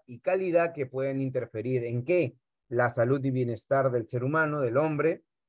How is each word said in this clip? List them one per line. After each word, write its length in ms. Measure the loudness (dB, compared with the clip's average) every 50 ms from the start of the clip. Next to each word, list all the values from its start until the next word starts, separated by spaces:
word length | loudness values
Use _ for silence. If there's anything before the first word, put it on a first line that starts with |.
| -8
y 160 | -18 -18 -6
calidad 520 | -2 -2 0 0 0 2 2 2 2 2 -2
que 120 | -4 -6
pueden 340 | -4 -4 -4 -4 -2 -2 -2
interferir 640 | -4 -2 -2 -4 -4 -4 -6 -6 -2 -2 -2 -2 -2
en 220 | -2 -4 -4 0
¿qué? 300 | 2 2 2 2 0 -4 _ _ _ _ _ _ -4
La 200 | 0 0 0 2
salud 340 | 2 2 2 2 2 0 0
y 60 | 0
bienestar 600 | 0 0 0 -2 -2 -6 -2 0 2 2 2 2
del 160 | 0 -2 -2
ser 160 | -4 -4 -4 -2
humano, 380 | 0 0 0 0 0 0 -2
del 160 | -2 0 2
hombre, 460 | 2 2 2 0 0 0 0 0 -2 _ _ _ _ _